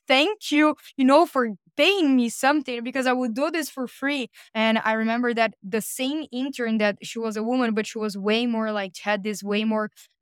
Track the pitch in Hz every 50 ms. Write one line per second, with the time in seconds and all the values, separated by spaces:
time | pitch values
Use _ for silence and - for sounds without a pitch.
0 | _ - 269 269 302 392 427 - - - 294 294 302 302 294 - - - - -
1 | 262 254 277 311 349 - - 269 247 226 202 - _ _ _ - 285 359 403 392
2 | 330 277 262 254 240 226 - - - 262 294 311 262 - 247 233 226 254 254 269
3 | 254 254 247 254 254 247 214 254 285 339 330 330 294 - - 269 254 226 - -
4 | 269 277 294 277 233 - _ - - - - 220 220 220 220 220 - 220 220 220
5 | 220 226 226 240 247 240 233 233 226 220 - _ - 190 185 214 202 - - -
6 | 254 262 294 320 294 - 240 247 262 285 277 - 240 226 220 220 214 208 202 -
7 | - - - 226 226 220 208 220 214 226 254 262 254 226 214 220 214 - - 226
8 | 214 214 196 202 190 214 214 226 247 240 226 220 220 220 214 208 196 185 - -
9 | - 208 214 208 190 214 208 180 196 202 202 214 220 220 214 214 214 208 _ _
10 | - _ _ _